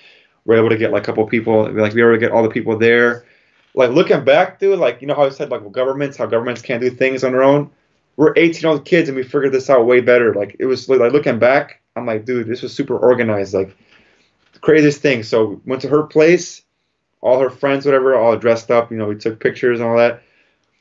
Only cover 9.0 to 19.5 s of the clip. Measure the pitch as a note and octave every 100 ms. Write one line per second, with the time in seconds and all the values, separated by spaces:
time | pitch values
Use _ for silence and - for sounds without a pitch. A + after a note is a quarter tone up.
9 | C#3 C3 B2+ D3 C3+ B2+ C3 C3+ A#2 B2
10 | A#2+ B2 A#2 G2+ G#2 - C3 B2+ B2+ C3
11 | A#2 C#3+ D3 A#2 A#2+ C#3 D3 - _ -
12 | B2 A2 A2 B2 A2 A#2+ B2 - C#3+ A#2+
13 | B2 A#2+ A#2 G#2 G2 F#2+ F#2+ _ _ _
14 | _ _ _ _ _ _ - D#3 D3 C#3+
15 | D3+ B2 G#2+ A#2 A2 F#2+ - C3 C3+ D3
16 | D3+ D#3 D#3 F3 F3 - _ _ _ _
17 | _ _ - B2+ C3 - C#3 C#3 C#3 C3+
18 | C3 C3 A#2 A2 A#2 A#2 - A#2+ A#2 A2+
19 | G#2 G#2 A2+ A2 B2+